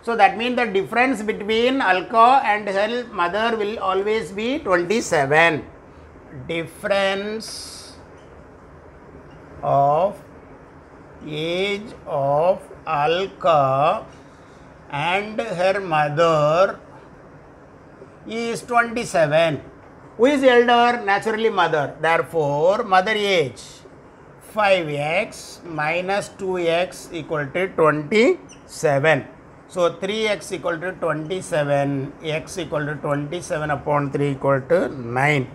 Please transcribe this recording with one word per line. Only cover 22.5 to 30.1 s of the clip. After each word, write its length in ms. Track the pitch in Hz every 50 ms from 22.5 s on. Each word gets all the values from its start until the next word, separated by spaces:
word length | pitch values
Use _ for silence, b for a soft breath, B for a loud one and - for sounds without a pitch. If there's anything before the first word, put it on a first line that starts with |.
| 143 147 156 180 202 220 233
mother 280 | 202 190 185 185 214
age 500 | 220 208 208 202 190 175 147 127 110 - - - - - - - - - - - - - - - - -
five 500 | - - - 220 214 196 190 185 165 151
X 720 | 147 143 147 151 165 190 226 233 - - - - - - -
minus 680 | 170 160 151 151 156 165 175 180 185 196 202 - -
two 280 | - - 196 185 185
X 520 | 180 175 165 165 170 185 180 - - - - 175
equal 320 | 165 139 156 170 151 143
to 220 | 135 - 175 185
twenty-seven. 1600 | 190 190 - 165 151 147 151 151 143 220 214 233 320 359 - - - - - - - - - - 156 139 139 139 160 151 135 110 - - - - - - - -
So 260 | - - 185 175 165 -
three 340 | - 196 190